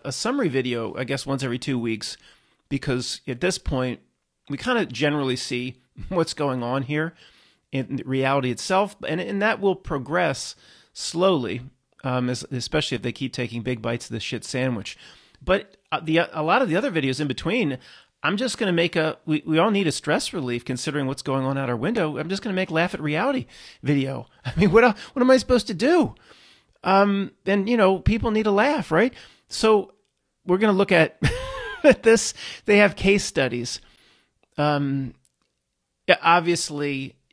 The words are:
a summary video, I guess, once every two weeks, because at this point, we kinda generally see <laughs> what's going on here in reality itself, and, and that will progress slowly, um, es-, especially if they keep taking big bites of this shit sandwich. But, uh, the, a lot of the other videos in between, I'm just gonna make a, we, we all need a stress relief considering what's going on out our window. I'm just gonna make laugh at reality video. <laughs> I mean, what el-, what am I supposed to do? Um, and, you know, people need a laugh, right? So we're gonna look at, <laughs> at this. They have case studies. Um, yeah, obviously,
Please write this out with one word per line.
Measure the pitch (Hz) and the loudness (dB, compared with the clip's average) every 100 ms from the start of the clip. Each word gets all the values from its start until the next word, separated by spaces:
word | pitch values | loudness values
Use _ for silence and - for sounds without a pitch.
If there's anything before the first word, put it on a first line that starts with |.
| 139 | -6
a | |
summary | - 214 277 190 | -6 -4 0 0
video, | 131 127 117 110 - | 0 -2 -2 -4 -6
I | 123 | -6
guess, | 135 139 | -6 -4
once | 135 | -4
every | 131 127 | -4 -4
two | 147 127 | -4 -2
weeks, | 113 110 - - _ _ _ _ - | -2 -4 -6 -12 _ _ _ _ -6
because | 139 - 127 120 - - | -6 -2 -4 -4 -8 -8
at | 123 | -4
this | 180 175 | -2 -2
point, | - 131 127 117 _ _ _ _ - | -4 -2 -2 -6 _ _ _ _ -10
we | 143 | -6
kinda | 247 240 139 | -2 0 -2
generally | 120 147 147 135 127 | -2 -2 0 -2 -4
see | - 123 127 - _ | -4 -6 -8 -12 _
<laughs> | - - | -14 -4
what's | 185 160 - | -2 -2 -2
going | 143 127 | -2 -2
on | 120 135 | -2 -4
here | 127 151 160 - - _ _ _ _ | -2 -4 -4 -8 -20 _ _ _ _
in | 135 120 131 - | -6 -4 -6 -4
reality | 131 131 139 127 | -2 0 0 -2
itself, | 117 - 190 202 - - | -4 0 0 0 -4 -6
and, | 160 | -4
and | 196 196 | -4 -2
that | 214 214 | -2 0
will | 196 190 | 0 -2
progress | - 147 127 170 170 131 - - - - _ | -4 -6 -2 0 0 -2 -8 -14 -20 -20 _
slowly, | - - 165 190 165 113 113 127 _ _ _ | -12 -6 0 2 2 0 -6 -10 _ _ _
um, | 131 127 123 | -4 -2 -2
es-, | 123 - | -4 -6
especially | 127 - 156 - 120 | -8 -4 -4 -2 -4
if | |
they | 120 | -6
keep | - 131 | -6 -8
taking | - 120 117 | -6 -6 -6
big | 117 123 | -6 -6
bites | 117 120 - | -4 -6 -6
of | |
this | 113 | -10
shit | - 117 | -6 -8
sandwich. | - 131 131 117 95 - - - _ _ | -6 -4 -2 -4 -8 -16 -20 -20 _ _
But, | - 196 - _ - | -2 -2 -2 _ -8
uh, | - | -6
the, | 160 160 - | 0 0 0
a | 160 | -2
lot | 156 226 | 0 2
of | 240 | 2
the | 170 | 0
other | 269 | 0
videos | 165 135 131 | 0 -2 -2
in | 151 | -2
between, | - 160 240 170 127 - - _ _ | -4 -2 -2 -2 -4 -12 -20 _ _
I'm | 147 196 | -4 -2
just | 254 - | -4 -2
gonna | 214 | 0
make | 170 170 170 | 2 2 0
a, | 156 - - | -2 -2 -2
we, | 151 - | -2 0
we | 156 | 2
all | 208 | 4
need | 196 170 | 2 0
a | |
stress | - - 156 - | -2 -2 -2 -2
relief | 185 127 120 - | -6 -4 -4 -4
considering | 127 - 143 131 | -6 -4 -4 -4
what's | 135 | -4
going | - 135 131 | -4 -2 -2
on | 139 | -2
out | 135 | -2
our | 117 | -2
window. | 147 233 156 135 | -2 0 -2 -4
I'm | 160 | -6
just | 196 | -6
gonna | 226 185 | -4 -4
make | 185 | -2
laugh | 160 180 - | 0 -2 -2
at | |
reality | 151 151 247 262 - - - - | -4 -2 -2 -4 -6 -16 -20 -8
video. | 127 139 135 127 113 _ | 0 0 0 -6 -12 _
<laughs> | 127 | -6
I | 160 | 2
mean, | 196 | 6
what | 208 | 6
el-, | 240 - - | 6 2 -6
what | - | 0
am | 254 | 4
I | 262 | 4
supposed | - 247 - | 4 0 0
to | 170 | -2
do? | 247 349 254 - _ - _ _ _ _ | 2 4 2 -4 _ -20 _ _ _ _
Um, | - 196 202 196 196 _ 190 | 2 4 6 2 -2 _ 0
and, | 202 196 | 2 2
you | 240 | 4
know, | 190 190 | 4 4
people | - 226 233 | 2 2 0
need | 214 214 | 0 2
a | |
laugh, | 202 254 294 170 | 4 2 0 0
right? | 160 247 - - _ - | 2 2 0 -20 _ -14
So | - 220 214 190 _ _ _ _ _ | 0 4 4 2 _ _ _ _ _
we're | - 185 | 0 2
gonna | 214 | 4
look | 190 196 | 4 4
at, | 170 160 - - - - | 4 4 2 0 0 -6
<laughs> | - - - | -10 -10 2
at | 302 214 | 6 6
this. | 226 226 - - - - - | 6 4 2 -8 -14 -8 4
They | 202 | 6
have | 208 - | 6 4
case | 190 202 | 2 2
studies. | - - 131 123 120 - _ _ _ _ _ _ _ - | 2 -2 -2 -2 -6 -10 _ _ _ _ _ _ _ -2
Um, | 147 147 143 139 131 - _ _ _ _ _ _ _ _ - | 0 0 0 -2 -6 -12 _ _ _ _ _ _ _ _ 2
yeah, | 175 | 4
obviously, | 165 175 170 170 - 147 147 135 135 _ _ | 6 4 4 0 -2 -4 -4 -4 -10 _ _